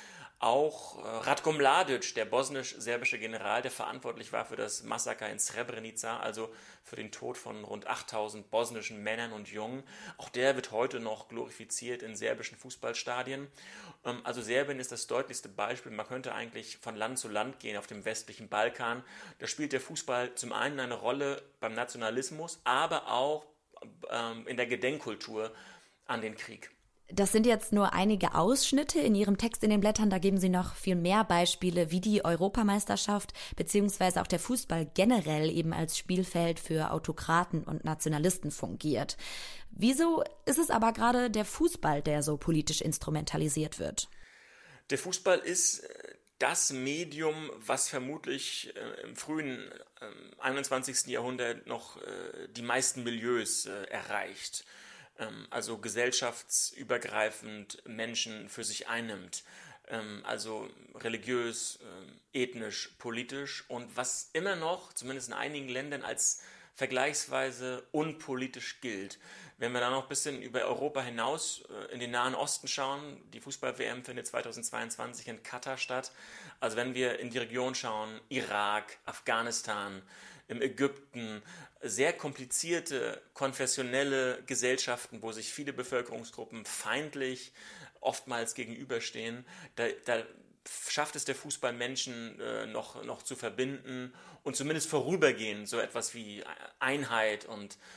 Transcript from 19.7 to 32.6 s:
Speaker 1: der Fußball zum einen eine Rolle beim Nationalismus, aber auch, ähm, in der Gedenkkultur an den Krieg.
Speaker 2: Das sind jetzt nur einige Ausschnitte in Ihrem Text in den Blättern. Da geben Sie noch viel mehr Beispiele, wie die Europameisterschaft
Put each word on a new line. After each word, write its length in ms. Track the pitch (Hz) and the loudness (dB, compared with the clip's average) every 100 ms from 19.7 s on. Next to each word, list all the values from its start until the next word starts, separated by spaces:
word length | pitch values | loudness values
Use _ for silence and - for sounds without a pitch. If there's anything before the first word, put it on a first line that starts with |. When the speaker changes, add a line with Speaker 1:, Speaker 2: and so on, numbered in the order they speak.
Speaker 1:
der 80 | 131 | -2
Fußball 540 | - 139 - 123 123 | -2 -6 0 0 0
zum 180 | 123 120 | -4 -4
einen 280 | 107 131 143 | 0 0 0
eine 140 | 123 | -4
Rolle 460 | 113 110 139 143 139 - - | -2 0 0 0 -2 -8 -6
beim 140 | 113 | -4
Nationalismus, 840 | 113 123 123 110 120 135 156 165 - | -2 -4 -2 0 0 -2 -6 -10 -2
aber 480 | 123 131 165 160 - | 2 4 4 2 2
auch, 340 | 120 139 151 - _ _ - 117 - - | 2 4 0 -6 _ _ -20 -20 -12 -4
ähm, 380 | 120 117 113 117 | -2 -2 -4 -4
in 80 | 123 | 0
der 100 | 120 | 0
Gedenkkultur 880 | 120 127 147 117 104 - 110 110 - - - - _ - | 2 0 0 -4 -8 -6 -4 -4 -6 -18 -20 -20 _ -4
an 140 | 117 | -2
den 160 | 107 110 | -4 -8
Krieg. 360 | - 107 - _ _ _ - | -12 -12 -16 _ _ _ -4
Speaker 2:
Das 160 | 185 196 | 2 6
sind 140 | 220 | 8
jetzt 300 | 233 220 - | 8 6 6
nur 180 | 208 196 | 6 6
einige 420 | - 202 202 185 | 6 6 6 4
Ausschnitte 640 | - 180 269 - 262 302 320 | 6 6 6 6 4 4 4
in 160 | 277 | 6
Ihrem 220 | 202 202 196 | 6 6 4
Text 260 | 226 - | 2 2
in 60 | 214 | 6
den 120 | 208 | 6
Blättern. 280 | 208 214 214 | 6 6 6
Da 80 | 185 | 6
geben 220 | 196 190 | 6 6
Sie 100 | 185 | 6
noch 260 | 180 170 | 4 2
viel 200 | - 190 | 0 2
mehr 300 | 180 175 208 | 4 6 6
Beispiele, 640 | 220 175 175 - 180 175 160 | 6 6 6 4 4 4 4
wie 100 | 180 | 4
die 240 | 214 208 | 4 4
Europameisterschaft 1080 | 165 165 196 240 | 6 4 4 6